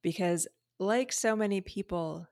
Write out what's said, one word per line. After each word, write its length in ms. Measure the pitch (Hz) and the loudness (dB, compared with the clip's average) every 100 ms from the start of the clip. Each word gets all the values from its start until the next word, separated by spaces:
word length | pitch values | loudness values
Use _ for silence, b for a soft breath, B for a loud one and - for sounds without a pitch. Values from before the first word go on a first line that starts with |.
Because 460 | 170 165 175 170 160 _ _ _ | -2 0 2 2 0 _ _ _
like 320 | 190 233 254 | 0 2 0
so 240 | - 226 220 | 0 0 2
many 240 | 208 196 | 2 0
people 640 | 185 - 196 175 160 160 175 | -4 -8 -4 -4 -4 -6 -12